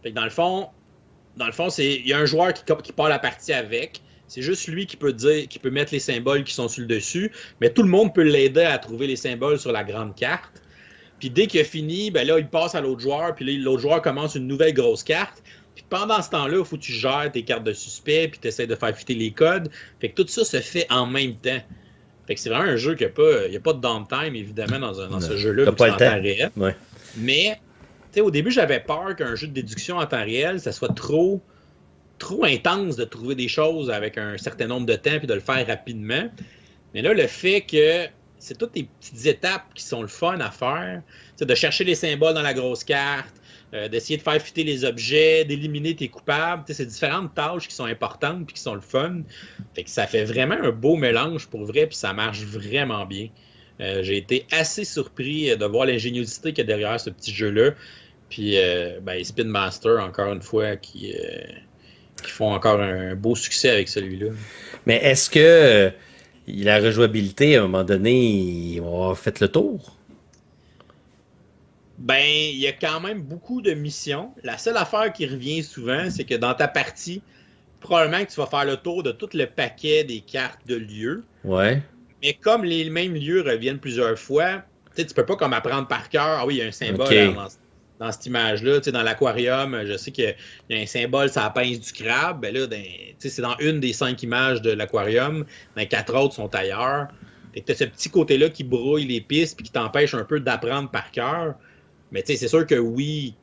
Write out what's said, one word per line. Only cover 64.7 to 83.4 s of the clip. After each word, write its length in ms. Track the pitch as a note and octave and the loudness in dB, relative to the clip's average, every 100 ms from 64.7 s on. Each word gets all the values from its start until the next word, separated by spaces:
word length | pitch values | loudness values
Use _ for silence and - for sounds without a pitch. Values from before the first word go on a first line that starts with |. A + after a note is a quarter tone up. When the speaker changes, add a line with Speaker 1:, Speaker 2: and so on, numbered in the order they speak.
| - - | -6 2
Speaker 2:
Mais 100 | A2+ | 4
est-ce 320 | C#3+ C3+ - | 6 4 4
que, 100 | D#3+ | 8
euh, 500 | D#3 E3+ D3 G#2+ F#2+ - - - - _ - | 10 12 10 10 6 2 -20 -20 -20 _ -12
la 320 | G2 G2+ G#2+ | 0 4 6
rejouabilité, 760 | A2 A2 A#2 G#2+ G2 F#2+ C#3+ C#3 | 6 6 4 4 -2 4 6 8
à 20 | |
un 40 | |
moment 200 | G2 F#2 | 6 2
donné, 340 | F#2 F#2 G#2 B2+ | 2 4 6 6
ils 640 | A#2+ G2+ F#2 E2+ E2+ E2+ | 6 4 2 -2 -4 -6
ont 320 | E2+ F2 F#2 | -4 -2 -2
fait 260 | F#2+ - G#2 | -2 -4 0
le 80 | G2+ | 2
tour ? 480 | D#3+ D4+ G#3 - - _ - _ _ _ _ _ _ _ _ _ _ _ _ _ _ _ _ _ - | 4 0 -2 -12 -20 _ -20 _ _ _ _ _ _ _ _ _ _ _ _ _ _ _ _ _ -12
Speaker 1:
Ben, 260 | B2+ C3+ C#3+ | 0 4 4
il 340 | D3+ D3+ C3+ | 2 0 -2
y 80 | C#3 | -4
a 60 | |
quand 260 | C3+ D#3+ D#3 | -2 -4 -2
même 220 | F#3 G#3+ | -4 -8
beaucoup 400 | C#3 F3 - B3 | -10 -12 -8 -2
de 120 | G3+ | -2
missions. 580 | D3+ D3 - D3 C#3+ G#3+ - | -2 -4 -8 -6 -6 -6 -12
La 140 | B2+ A2+ | -10 -6
seule 200 | - A3+ | -2 0
affaire 340 | A3 G#3+ G#3+ | 0 0 0
qui 120 | - D3 | -2 -6
revient 380 | C3 B2+ D#3+ | -4 -4 -4
souvent, 460 | D3 - A#2+ C3+ F#3 | -6 -8 -2 -2 -2
c'est 160 | G3 B2 | -6 -4
que 100 | A#2+ | 0
dans 180 | A#2+ | 0
ta 140 | B2+ D3 | 0 0
partie, 540 | D3 C3 - - F#3 - _ _ _ _ _ | 0 -4 -8 -10 -12 -12 _ _ _ _ _
probablement 440 | - F3 D#3 F3 | 2 4 4 2
que 80 | G3+ | -2
tu 80 | - | -4
vas 60 | D3 | -2
faire 200 | C#3+ C#3 | 0 0
le 120 | C3+ | -2
tour 240 | F3 F3 | -4 -2
de 100 | D3 | -4
tout 180 | A2 G#3+ | -4 -6
le 140 | D#3+ B2+ | -2 -2
paquet 560 | - - - D3+ D3+ | -2 -4 -4 2 2
des 180 | C#3+ A2+ | 2 -6
cartes 400 | - C3+ C3 - - | -8 -6 -6 -8 -6
de 80 | A#2+ | -6
lieu. 480 | G#2+ G#2 A2 F#3 - _ | -6 -6 -6 -6 -10 _
Speaker 2:
Ouais. 380 | G2 F#2 G2+ C3+ C#3+ - - _ | -2 2 4 2 -2 -18 -20 _
Speaker 1:
Mais 120 | C#3+ | -4
comme 300 | C#3+ G#3+ A#3 | 0 2 2
les 260 | F#3 E3 D#3+ | 2 -2 -2
mêmes 260 | D#3+ F#3 D#3+ | -4 -4 -4
lieux 260 | C#3+ F#3 | 0 0